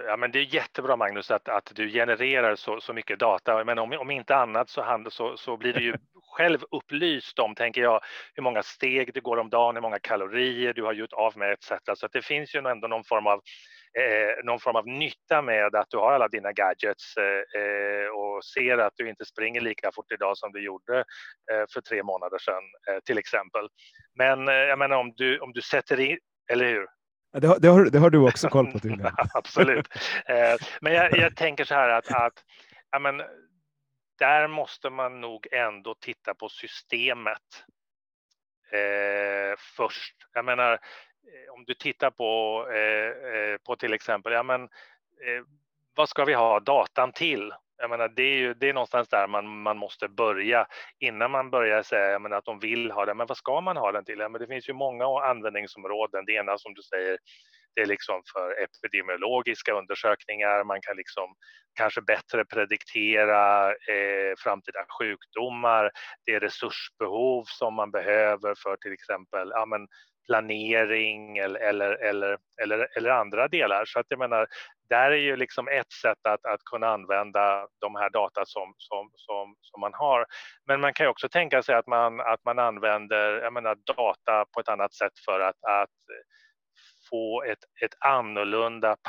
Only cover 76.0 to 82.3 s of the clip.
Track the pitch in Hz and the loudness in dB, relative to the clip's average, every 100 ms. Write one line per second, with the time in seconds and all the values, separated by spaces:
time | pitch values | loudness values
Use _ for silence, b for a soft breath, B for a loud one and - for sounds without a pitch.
76 | 120 104 110 104 113 104 - 117 113 107 | 0 0 0 0 -2 -6 -6 -2 -2 -2
77 | 92 98 104 101 101 98 101 - 104 101 | -2 -2 0 2 2 2 -4 -8 -6 -2
78 | 98 107 98 101 95 107 95 - - 101 | 0 0 -2 -2 -6 -8 -12 -14 -10 -8
79 | 104 _ - 101 101 104 _ 104 101 - | -10 _ -10 -8 -8 _ _ -8 -8 -2
80 | 147 123 117 B B B - 139 143 - | 2 2 0 B B B -2 0 0 2
81 | 147 - 131 175 160 131 123 117 123 120 | 0 0 -2 0 2 2 4 2 2 2
82 | 117 117 120 | 2 0 -2